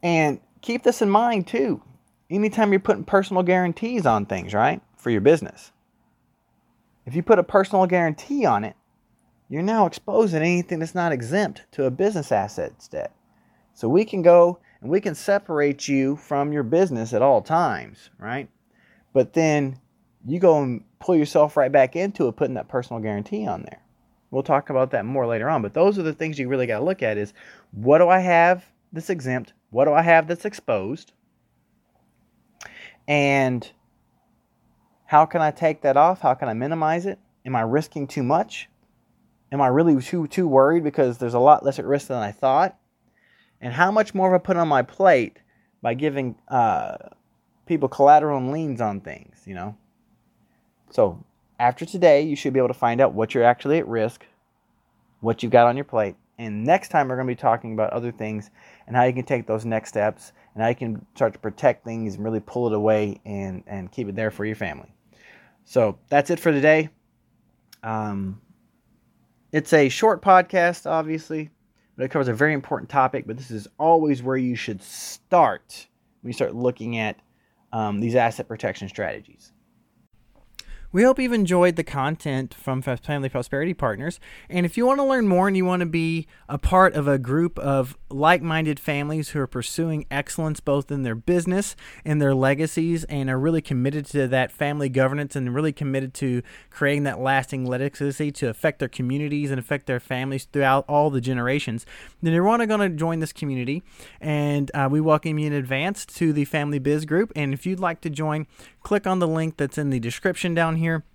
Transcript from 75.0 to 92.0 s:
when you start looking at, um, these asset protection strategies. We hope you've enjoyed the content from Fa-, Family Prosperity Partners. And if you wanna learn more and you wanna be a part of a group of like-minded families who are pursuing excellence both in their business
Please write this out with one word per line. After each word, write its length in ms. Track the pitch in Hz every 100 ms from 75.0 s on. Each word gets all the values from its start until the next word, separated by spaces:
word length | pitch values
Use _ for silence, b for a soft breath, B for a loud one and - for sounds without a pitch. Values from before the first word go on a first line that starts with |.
| - - _ 180 139 95 _ - - _ _ _
when 80 | -
you 40 |
start 200 | 117 120 117
looking 420 | 123 - 113 117
at, 220 | 107 - _ _ _ _ _
um, 280 | 117 107 104
these 160 | 113 123
asset 320 | 117 113 -
protection 400 | 113 113 - 98
strategies. 640 | - 92 52 - _ _ _ _ _ _ _ _ _ _ _ _ _ B B B
We 100 | 175
hope 140 | 240 262
you've 140 | 254
enjoyed 440 | 233 190 180 180 170
the 80 |
content 680 | 165 139 135 156 156 131 131
from 300 | - - 131
Fa-, 160 | 131 123
Family 320 | - 147 135
Prosperity 420 | 131 123 139 165
Partners. 480 | 175 127 101 143 - B B B
And 160 | 180 175
if 100 | 196
you 80 |
wanna 220 | 247 269 269
learn 200 | 262 214
more 220 | 180 190
and 80 | 190
you 80 |
wanna 220 | 180 180 175
be 400 | 165 165 165 156 b b
a 80 | 143
part 340 | - 185 185
of 160 | 156 143
a 100 | 139
group 400 | 123 143 170 -
of 380 | 139 139 127 - -
like-minded 680 | 139 156 180 165 160 156 147
families 520 | - 143 147 156 147
who 100 | 151
are 60 | 135
pursuing 580 | 123 117 - 165 156 -
excellence 500 | 135 143 - 156 147
both 300 | - 143 139
in 120 | 143
their 120 | 127
business 600 | 113 - 175 165 180 208 - B B